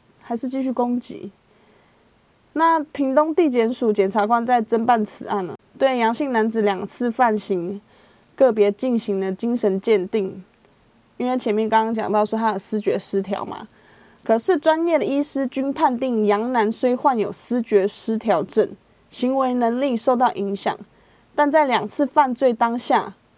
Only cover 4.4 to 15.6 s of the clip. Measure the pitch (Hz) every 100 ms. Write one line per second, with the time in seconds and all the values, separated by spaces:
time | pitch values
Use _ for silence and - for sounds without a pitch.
4.4 | 233 247 220 233 233 240 208 - - 208
5.4 | 180 120 _ - 269 254 226 233 285 233
6.4 | 220 226 208 190 196 - 240 226 247 214
7.4 | - 185 175 202 - _ _ _ _ -
8.4 | 262 220 202 202 254 233 - 196 190 190
9.4 | 233 240 214 190 - 208 180 220 190 190
10.4 | 180 _ _ _ _ _ _ - 247 254
11.4 | 240 208 220 220 220 226 208 208 214 220
12.4 | 226 196 - 214 208 196 - 196 190 202
13.4 | - - - _ _ _ _ _ - 226
14.4 | 233 320 311 311 339 311 240 277 285 269
15.4 | 262 269